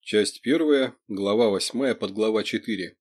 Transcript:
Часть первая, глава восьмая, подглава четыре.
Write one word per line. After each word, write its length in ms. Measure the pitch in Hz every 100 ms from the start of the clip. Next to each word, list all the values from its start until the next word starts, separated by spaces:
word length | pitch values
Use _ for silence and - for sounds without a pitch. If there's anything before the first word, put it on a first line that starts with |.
| -
Часть 280 | 107 101 -
первая, 520 | 117 156 156 143 131 - _
глава 420 | 101 101 107 117
восьмая, 460 | 98 - 120 135 113
подглава 480 | 101 101 110 110
четыре. 540 | 101 110 - 101 87 _